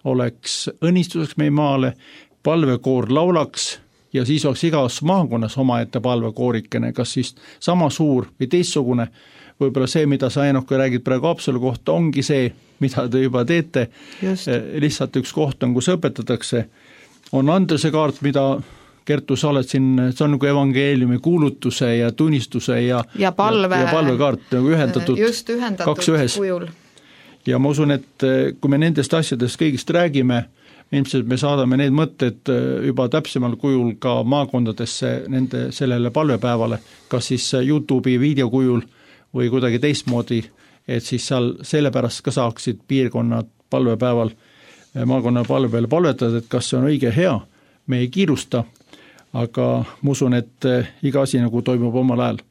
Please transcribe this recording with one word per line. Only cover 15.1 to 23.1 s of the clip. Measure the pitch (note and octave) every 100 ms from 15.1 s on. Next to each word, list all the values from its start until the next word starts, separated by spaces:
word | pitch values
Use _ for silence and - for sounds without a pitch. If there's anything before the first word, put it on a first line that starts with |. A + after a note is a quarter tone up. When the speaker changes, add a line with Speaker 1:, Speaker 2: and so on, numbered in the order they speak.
| C3
Speaker 1:
üks | B2+
koht | - D3+ -
on, | B2+
kus | B2 D3
õpetatakse. | F3+ D3+ - A2 A#2 - A#2+ A2 _ - - - _ -
On | C3+ C#3
Andrese | F#3 E3+ D#3 D#3+
kaart, | D#3 D3+ C3
mida, | C#3 C#3 C3+ C#3 - - - _
Kertu, | - D3 - C3
sa | D3+
oled | C#3+ B2
siin, | C#3 C3 C3 B2+ B2+
see |
on | D3 C#3
nagu | C#3+
evangeeliumi | C#3+ C#3 C3 C#3 C3+ B2 B2
kuulutuse | E3 F3 D3 C#3+ B2 - B2 A#2
ja | A#2
tunnistuse | A#2 D#3 C#3+ A2 B2 B2+ A#2+ B2
ja | B2 A2+